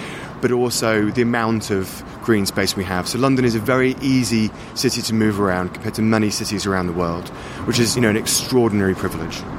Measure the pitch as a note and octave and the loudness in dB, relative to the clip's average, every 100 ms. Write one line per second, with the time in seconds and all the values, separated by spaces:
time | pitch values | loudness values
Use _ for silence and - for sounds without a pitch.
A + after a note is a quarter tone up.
0 | - - - - A#2+ B2 B2 - A#2 A2 | -12 -12 -12 -4 0 2 0 0 2 2
1 | G#2 A#2 A#2 A#2+ A2+ A2+ - G2 F#2 - | 2 2 0 2 0 -2 0 -2 -2 -8
2 | - - - A2 G2 - G2 - F#2 F#2 | -14 -6 2 2 2 0 -2 -2 -2 -2
3 | F2 A#2 C3+ C3 B2 A2+ G#2 B2+ B2+ C3 | -2 0 2 4 2 0 0 2 2 0
4 | C#3 C3 A2 A2+ G#2+ - - - B2+ B2 | 2 2 2 2 0 -4 -12 -2 0 0
5 | G#2+ A2 A2 G2 G2+ F2+ F2+ - A2 G#2+ | -2 2 2 2 2 0 -2 -6 -6 0
6 | A2 A2 G#2+ - G#2 G2+ G2 F#2+ F2+ F2 | 2 2 2 -2 -4 -2 0 0 0 0
7 | E2+ E2+ F2+ - - - - A#2+ A2+ - | -2 -2 -8 -12 -12 -8 -2 2 2 4
8 | A#2 G#2+ A#2+ - - B2+ A2+ G#2 F#2+ F#2 | 4 2 0 -2 2 2 4 4 2 0
9 | F#2 E2 E2 - - | -2 -4 -8 -8 -10